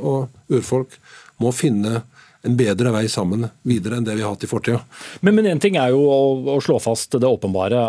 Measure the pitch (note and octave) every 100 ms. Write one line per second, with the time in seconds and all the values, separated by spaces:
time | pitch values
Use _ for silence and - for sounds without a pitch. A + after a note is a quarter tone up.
0 | C#3+ C3+ C3 - - C3+ - B2+ C3 -
1 | - - - - A#2 B2 D3 G#2 G#2 A#2
2 | - - - _ A2 B2 A2+ F#2+ B2 A2
3 | A2 - F#2 G#2 A#2 - B2 A#2 F#2+ A#2+
4 | A2+ G#2+ G#2+ G2 G2+ A2 - A#2 - -
5 | - - F#3+ G#3+ G#3+ D#3+ G3+ F#3 B2+ C3
6 | C#3+ C#3 C#3 C3+ C3 C#3 - C3 - A2+
7 | - B2+ B2+ A2+ G2 F#2+ F#2+ A#2+